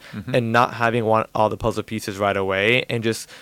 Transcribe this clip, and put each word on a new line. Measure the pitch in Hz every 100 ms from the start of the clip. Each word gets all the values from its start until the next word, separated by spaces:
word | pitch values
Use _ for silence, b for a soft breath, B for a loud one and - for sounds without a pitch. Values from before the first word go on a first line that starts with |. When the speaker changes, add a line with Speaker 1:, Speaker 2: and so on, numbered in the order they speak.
| B
Speaker 1:
Mm-hmm. | 110 120 123
Speaker 2:
and | 113
not | 117 - 113
having | 117 117 110
want | 110 - 117
all | 107
the | 104
puzzle | 117 104
pieces | - 110 - 98
right | 101 98
away, | 95 95 107 127 -
and | 117
just | 113 110 - B